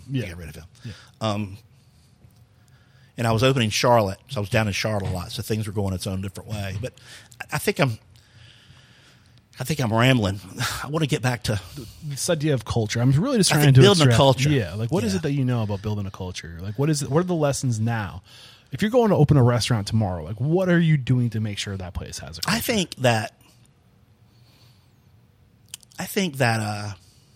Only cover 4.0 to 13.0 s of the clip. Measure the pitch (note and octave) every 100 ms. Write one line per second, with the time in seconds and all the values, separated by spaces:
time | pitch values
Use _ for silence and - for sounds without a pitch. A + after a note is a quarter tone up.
4 | G2 G2 - - G2+ A2+ G#2+ F#2 A2 G#2
5 | F#2+ F2+ E2+ - G#2 A2 G#2 G2+ G2 F#2
6 | G#2 F#2+ F#2+ - - G#2 G2 G2 B2 -
7 | - - - - - D3+ - G3+ C#3 G#2+
8 | _ - _ - - - _ - _ _
9 | _ _ _ _ _ - C3 D3+ A#2+ A2+
10 | B2+ B2+ F#2+ G2+ F#2 - A#2+ - - D#3+
11 | D#3 C3 B2 B2 - G#2+ - D3 A2+ -
12 | D3+ C#3 - D#3+ D#3 C3 - A#2 G#2+ A2+